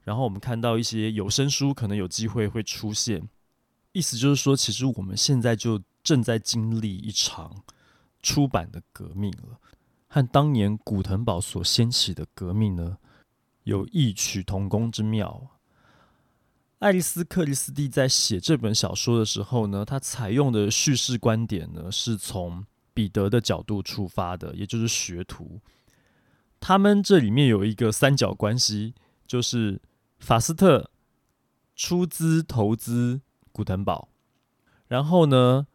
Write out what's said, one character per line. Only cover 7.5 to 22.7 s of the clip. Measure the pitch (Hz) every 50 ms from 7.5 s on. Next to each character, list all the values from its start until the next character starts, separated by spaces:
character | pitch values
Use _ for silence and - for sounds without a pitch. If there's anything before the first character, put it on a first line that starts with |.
| - 101 - - - _ _ _ _ _ _ _ _ _
出 | - - - 147 143 135
版 | - 98 85 85
的 | - 90 - _ -
革 | - 95 85 82
命 | 95 101 101
了， | 90 - - - 117 - _ _ - - _ _ _ _ _ _
和 | - 147 135
当 | 117 - 143 143 151 143
年 | 117 101 101 107 110
古 | - - 110 98 95
腾 | - 95 95 117
堡 | 117 98 87
所 | 104 - - 92
掀 | 90 - - - 120 117
起 | 123 - - - 90
的 | - 78 - _
革 | - 95 90 90
命 | 107 110 104 92 87
呢， | 85 85 98 - _ _ _ _ _ _ _ _ _ _ _ _ _
有 | - 107 98 - -
异 | - 180 143 117 95
曲 | - - - - 101
同 | 90 - 98 95 101 95
工 | 92 104 113 117
之 | 113 - 107
妙。 | 107 110 110 101 85 - - 127 131 _ _ _ _ _ _ _ _ _ _ _ _ _ _ _ _ _ _ _ _ _ _ _ _ _ _
爱 | - 208 196
丽 | 185
丝· | 165 - - 175 170 -
克 | - 185 170
里 | 147 139
斯 | 131 - - 135
蒂 | - 147 139
在 | 117 151 131 131
写 | - - - - 113 90
这 | - - 165
本 | 139 113 107 107
小 | - - 92 87
说 | - - - 120 117
的 | 110
时 | 104 - 104 104
候 | - - 120 110 101
呢， | 98 98 104
她 | - 135 135
采 | - - - - 120 107
用 | 117 131 143 135 123
的 | 107 104 101
叙 | 101 - - - 135
事 | 117 - - 127 113
观 | - 120 113 113 117
点 | 104 107 90 78 82 80
呢， | 80 80 90
是 | 98 - - - 117
从 | 101 - - - 95 90 87 85 87 98 -